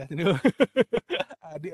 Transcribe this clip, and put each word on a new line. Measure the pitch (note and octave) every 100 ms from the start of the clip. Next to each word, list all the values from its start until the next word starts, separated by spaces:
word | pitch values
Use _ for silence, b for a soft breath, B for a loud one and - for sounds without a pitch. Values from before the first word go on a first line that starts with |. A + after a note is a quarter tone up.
ya." | C3+
<laughs> | D3 F3 D3 C4+ - B3+ - B3 - - F4 - - D#3+
Adik | D3+ E3